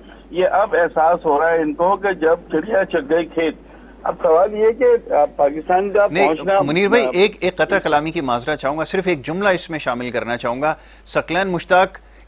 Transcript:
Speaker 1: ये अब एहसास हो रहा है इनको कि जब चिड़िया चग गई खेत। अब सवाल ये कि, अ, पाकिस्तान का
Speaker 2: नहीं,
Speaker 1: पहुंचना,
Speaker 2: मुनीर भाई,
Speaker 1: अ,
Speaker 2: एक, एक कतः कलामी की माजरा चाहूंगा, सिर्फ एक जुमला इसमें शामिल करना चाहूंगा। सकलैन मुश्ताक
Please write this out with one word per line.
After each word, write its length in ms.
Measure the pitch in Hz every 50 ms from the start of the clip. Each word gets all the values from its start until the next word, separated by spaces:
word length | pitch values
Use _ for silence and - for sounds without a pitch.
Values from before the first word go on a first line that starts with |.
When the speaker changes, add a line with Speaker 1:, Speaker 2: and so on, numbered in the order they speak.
| - - - - - -
Speaker 1:
ये 140 | 147 175 185
अब 300 | 175 - 185 208 220 160
एहसास 440 | 160 170 160 - 165 - 165 175 - -
हो 140 | 160 143 147
रहा 100 | 160 165
है 120 | 170 165
इनको 360 | 160 151 147 - 170 185 202
कि 160 | 190 196 202 185
जब 340 | 156 156 160 170 170 -
चिड़िया 360 | - 180 156 156 214 - 190 190
चग 240 | 190 - 165 139
गई 160 | - 160 170 170
खेत। 360 | - - 165 165 156 - - - - - - - - - - -
अब 120 | - 170 - -
सवाल 280 | 160 160 170 190 214
ये 200 | 214 208 220 220
कि, 140 | 233 - 247
अ, 160 | 240 233 233 - -
पाकिस्तान 760 | - 147 147 - - - 147 143 147 160 156 - 180 185 202 202
का 180 | 185 208 202
Speaker 2:
नहीं, 180 | - 147 180 190
Speaker 1:
पहुंचना, 340 | - 160 151 143 185 196 196
Speaker 2:
मुनीर 300 | 139 143 156 175 202 196
भाई, 160 | 185 - -
Speaker 1:
अ, 60 | 127 127
Speaker 2:
एक, 280 | 175 196 214 208 - 170
एक 180 | 180 - -
कतः 180 | 156 - 196 190
कलामी 320 | - 165 151 147 151 160
की 100 | 165 170
माजरा 340 | 147 127 120 120 120 151 151
चाहूंगा, 280 | 139 - 135 151 - -
सिर्फ 240 | - - 190 185
एक 140 | 185 175 143
जुमला 300 | 120 151 160 185 202 202
इसमें 280 | 185 165 - - 165 147
शामिल 320 | - 139 123 120 123 123
करना 240 | 117 113 107 113 120
चाहूंगा। 420 | 120 - 120 120 131 147 156 151 - - - - - -
सकलैन 420 | - - 151 - - 160 180 196
मुश्ताक 500 | 190 175 165 - - 185 180 190 185 - - - - - - -